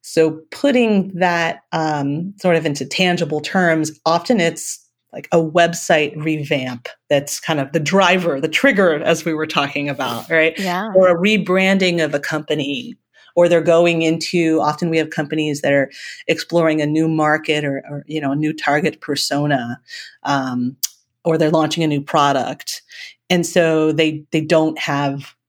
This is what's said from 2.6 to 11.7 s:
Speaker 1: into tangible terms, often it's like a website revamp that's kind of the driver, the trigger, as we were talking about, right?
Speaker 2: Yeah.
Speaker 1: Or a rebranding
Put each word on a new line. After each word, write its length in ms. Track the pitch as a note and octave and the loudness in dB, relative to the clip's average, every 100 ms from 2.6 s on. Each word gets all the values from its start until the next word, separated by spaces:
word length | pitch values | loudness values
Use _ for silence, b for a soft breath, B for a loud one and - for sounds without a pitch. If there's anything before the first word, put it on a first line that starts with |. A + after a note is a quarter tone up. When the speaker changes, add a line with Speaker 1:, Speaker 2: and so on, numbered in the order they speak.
| D#3 | 0
Speaker 1:
into 200 | D3 C3 | -4 -6
tangible 540 | - F#3 F3 D#3 D3+ | 0 0 2 -2 -4
terms, 560 | D3 F#3+ F3 D#3+ D3+ - D#3+ | -2 0 2 2 -2 -2 0
often 340 | E3+ - A#3 | 0 2 2
it's 420 | E3 C#3 - - _ _ _ | 2 -2 -12 -14 _ _ _
like 140 | - - | -16 0
a 60 | F3 | 0
website 760 | D#3+ E3 E3+ E3+ - D#3+ D3 D#3 | 2 2 2 0 0 2 2 -4
revamp 680 | D#3 D3+ D3 D3 B2+ B2 - - _ | -4 -4 -2 -4 -4 -10 -14 -20 _
that's 300 | C#3+ C#3+ - | -2 0 -8
kind 200 | - D#3 | -2 -2
of 120 | C3+ | -2
the 80 | E3 | -4
driver, 600 | C#3+ F#3+ F#3 F#3 E3+ C3+ | 0 4 4 2 0 -2
the 60 | D#3 | -2
trigger, 540 | - C#4 G3+ F#3 D3+ | 2 2 4 2 2
as 200 | D#3+ E3 | 0 0
we 100 | E3+ | -2
were 140 | D#3 D#3 | -4 -2
talking 420 | - C#3 C#3+ C#3+ | -2 -2 -4 -6
about, 400 | C3 B2+ A#2 - | -4 -6 -6 -2
right? 280 | E3 D#3+ D#3+ | 2 2 0
Speaker 2:
Yeah. 300 | F#3+ F3 A3 F#3+ | -4 -4 0 4
Speaker 1:
Or 120 | F#3 | 4
a 100 | E3+ | 4
rebranding 840 | G3 G#3+ E3+ F#3 F#3+ | 2 0 2 0 2